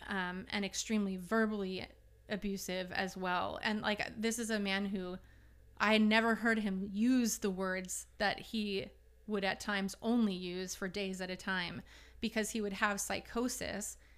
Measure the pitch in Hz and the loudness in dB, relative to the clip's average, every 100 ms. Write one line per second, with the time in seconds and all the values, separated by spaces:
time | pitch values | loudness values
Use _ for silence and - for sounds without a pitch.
0 | - 202 180 180 190 208 196 - - 220 | -6 -4 -4 -4 -6 -4 -2 -4 0 0
1 | 196 190 175 226 220 214 190 185 - - | 0 -2 0 2 4 2 -2 -4 -8 -14
2 | - - - 208 202 196 - 185 180 190 | -20 -18 -6 -4 -2 -2 -2 -4 -2 -2
3 | 190 185 185 180 185 - - 214 - 208 | -2 -2 0 2 0 -2 0 0 2 0
4 | - - 220 233 226 220 202 196 202 196 | -2 -2 0 0 0 0 2 0 0 -2
5 | 180 180 - - - - - - 208 220 | -4 -6 -12 -20 -20 -20 -16 2 6 8
6 | 214 220 226 220 226 220 208 190 202 196 | 8 6 6 4 4 2 2 -2 -2 2
7 | 233 254 233 - 208 185 190 185 185 - | 4 6 4 2 0 0 -2 -2 -4 -8
8 | - - 202 - - 226 208 190 - - | -8 -2 0 0 -4 -4 -2 -2 -4 -10
9 | - - - 208 190 - - 202 196 - | -20 -16 -4 -2 0 -2 -2 -2 -2 -4
10 | - 240 220 180 180 180 185 - 190 190 | 0 2 2 0 -4 -4 -6 -6 -6 -4
11 | 190 185 185 185 - 185 170 - - - | -4 -4 -6 -6 -2 -2 -2 -6 -12 -18
12 | - - 226 220 214 233 202 196 214 202 | -20 -6 -2 0 -2 -2 -4 0 0 0
13 | - 202 - 247 247 - - 196 208 - | -2 -4 -4 -2 -2 -2 -4 -4 -6 -10
14 | - | -16